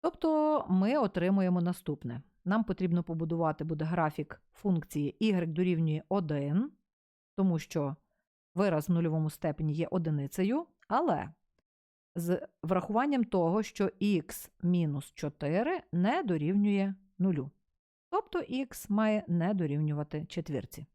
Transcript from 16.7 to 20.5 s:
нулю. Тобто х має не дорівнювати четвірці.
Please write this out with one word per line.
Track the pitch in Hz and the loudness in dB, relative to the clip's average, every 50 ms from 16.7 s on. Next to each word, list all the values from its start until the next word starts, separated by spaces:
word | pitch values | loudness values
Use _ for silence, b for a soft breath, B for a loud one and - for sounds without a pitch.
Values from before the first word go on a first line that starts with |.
| 202 196 196 196 196 190 - _ _ _ | 2 2 0 -2 -4 -6 -14 _ _ _
нулю. | 180 190 175 143 131 143 _ _ _ _ _ _ _ _ _ _ _ _ | 0 2 2 0 -2 -6 _ _ _ _ _ _ _ _ _ _ _ _
Тобто | - 403 453 - - 359 302 - 247 254 269 247 | -4 -4 -4 -2 -4 -4 -4 -2 -4 -4 -4 -4
х | - - - - | -8 -16 -6 -2
має | 202 208 220 220 214 214 208 - | 0 2 2 2 2 0 0 0
не | 170 175 165 180 214 | 0 0 2 0 0
дорівнювати | 190 175 147 143 147 156 151 147 147 151 147 - 151 160 | 0 0 0 0 0 0 0 -2 -2 -4 -6 -6 -8 -8
четвірці. | 185 - 175 160 - | -6 -8 -8 -6 -4